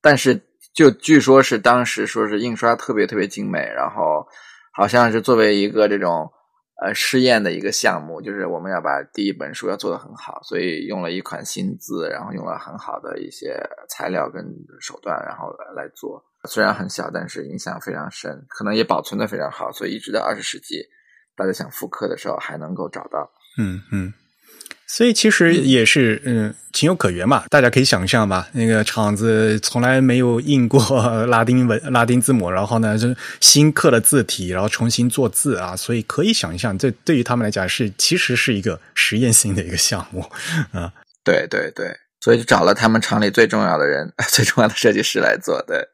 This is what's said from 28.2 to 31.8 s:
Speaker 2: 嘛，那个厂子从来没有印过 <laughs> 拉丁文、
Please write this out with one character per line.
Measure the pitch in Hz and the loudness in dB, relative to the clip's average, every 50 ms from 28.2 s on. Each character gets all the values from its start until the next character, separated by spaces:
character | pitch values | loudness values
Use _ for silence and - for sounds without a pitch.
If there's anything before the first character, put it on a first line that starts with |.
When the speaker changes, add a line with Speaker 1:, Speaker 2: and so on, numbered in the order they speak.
| 107 | 2
Speaker 2:
嘛， | 101 95 92 90 - - | 2 0 -2 -4 -4 -4
那 | 127 113 | -2 0
个 | 113 113 110 107 | 2 2 2 2
厂 | - - 117 110 104 104 | 0 0 0 0 0 0
子 | 98 110 113 110 110 110 110 107 110 | 0 2 2 2 4 2 2 0 0
从 | - - - 123 120 | -2 -4 -2 0 2
来 | 123 131 131 | 2 4 4
没 | 135 131 123 127 | 4 4 4 4
有 | 127 123 120 117 | 4 2 2 0
印 | 131 147 147 135 123 | 0 2 2 2 2
过 | 113 104 135 - - 135 127 107 | 4 4 4 4 6 2 2 2
<laughs> | 123 113 110 110 | 2 2 0 0
拉 | 120 120 113 117 | 2 2 2 4
丁 | 117 123 127 127 | 4 4 4 4
文、 | 120 110 107 | 2 2 0